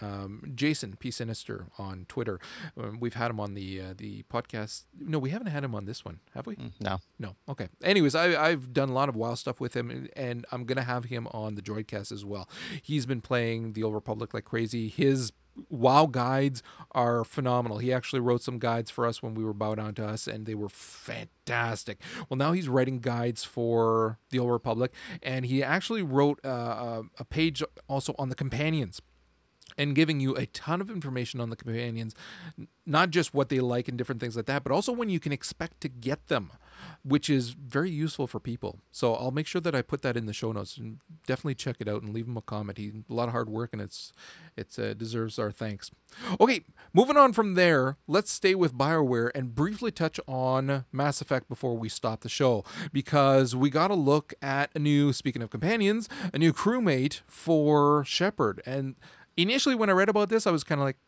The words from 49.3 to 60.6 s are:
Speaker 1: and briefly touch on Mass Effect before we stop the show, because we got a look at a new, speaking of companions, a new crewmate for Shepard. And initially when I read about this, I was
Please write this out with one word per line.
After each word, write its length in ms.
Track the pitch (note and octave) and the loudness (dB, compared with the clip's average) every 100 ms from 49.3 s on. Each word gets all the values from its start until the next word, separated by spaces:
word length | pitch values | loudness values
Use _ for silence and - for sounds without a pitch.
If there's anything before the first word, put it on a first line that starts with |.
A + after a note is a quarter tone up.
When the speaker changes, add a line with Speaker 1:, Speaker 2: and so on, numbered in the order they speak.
Speaker 1:
and 220 | C#3 B2+ A#2 | -2 -4 0
briefly 340 | E3+ G#3+ A#3 | -2 0 -6
touch 300 | - D#3+ - - | -2 -4 -4 -6
on 560 | C3 B2+ C3 C3+ C#3 B2+ | 0 2 2 2 -2 -4
Mass 280 | C3 C#3+ - | -2 0 0
Effect 280 | - C3 - | -2 -2 -2
before 280 | A#2+ C3 A#2 | -4 -2 -2
we 120 | A2+ | -4
stop 320 | - A2+ A2 | -4 -4 -4
the 80 | A2+ | -6
show, 360 | - C3+ A2 - - E3+ | 2 2 2 -2 -10 -4
because 640 | C#3 - D3 C#3 C3+ C3 B2+ | -4 2 6 8 8 6 4
we 140 | C#3+ | 2
got 200 | D3+ F#3 | 4 2
a 40 | G3 | 4
look 380 | C#3 D3+ - - | 4 4 2 -8
at 300 | C#3 C#3 C#3+ | -2 0 0
a 60 | D#3 | 0
new, 340 | D3 C#3+ C#3+ | 4 6 6
speaking 300 | B2+ C3+ A#2+ | 4 -2 -4
of 80 | A2+ | -6
companions, 580 | G#2 D#3+ A3+ G3+ A3 G#3+ - F3+ | -2 0 4 4 2 -2 -8 -4
a 60 | C#3+ | 4
new 140 | E3 | 4
crewmate 680 | - G3+ B3+ G#3 C3 C#3 - - | 6 2 4 4 4 2 -2 -12
for 800 | - D#3+ D#3+ D3 D3 D3 D3 | -8 2 6 8 8 8 6
Shepard. 580 | C3+ - F#3 - A2+ F#2 | 2 0 0 2 0 0
And 300 | - C3+ C3+ - - - _ - | -6 -4 -4 -8 -20 -20 _ 0
initially 380 | F#3 C4+ C#4 | 2 4 2
when 160 | B3 G#3+ | 2 4
I 20 | |
read 140 | F#3 G3+ | 6 6
about 200 | G#3 G3+ | 4 4
this, 180 | A3+ G#3 | 4 4
I 60 | |
was 100 | D#3+ | 2